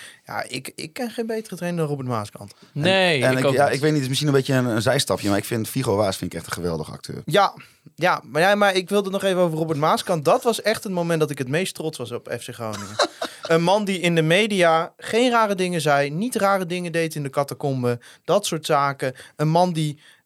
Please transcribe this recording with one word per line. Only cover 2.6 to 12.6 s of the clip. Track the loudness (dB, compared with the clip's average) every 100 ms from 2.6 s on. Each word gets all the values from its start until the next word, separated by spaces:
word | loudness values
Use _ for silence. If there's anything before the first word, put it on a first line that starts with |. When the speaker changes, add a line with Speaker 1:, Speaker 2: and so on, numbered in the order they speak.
| -14
Speaker 2:
Nee, | -4 2 4 4 4
Speaker 3:
En, | 2
en |
Speaker 2:
ik | 2
Speaker 3:
ik, | 2
Speaker 2:
ook |
Speaker 3:
ja, | 4 2
Speaker 2:
niet. |
Speaker 3:
ik | 2
weet | 2
niet, |
het | 2
is | 0
misschien | 0 2
een |
beetje | 2 4
een, | 2 2
een | 0
zijstapje, | 2 0 0 -2 2
maar | 0
ik | 0
vind | -4 -4
Viggo | -4 0 2
Waas | 0 -2
vind | -6
ik | -8
echt | -10
een |
geweldige | -6 -4 -4 -8
acteur. | -12 -14 -12 -2
Speaker 1:
Ja, | 2 2 0 -20 _ -20 -4
ja, | 0 0
maar, | -2 0
ja, | 2 4
maar | 4 2
ik | 0
wilde | -2 0
nog | -2
even | 0 2
over | 2 0
Robert | -2 0
Maaskant. | 2 0 0 0 2
Dat | 2
was | 2 -2
echt | -2 -4
het | -4
moment | -4 0 0
dat | 0
ik | -2
het | -4
meest | -2 -4 -4
trots | -8 -8
was | -10
op | -10 -8 -10
F | -10
C |
Groningen. | -10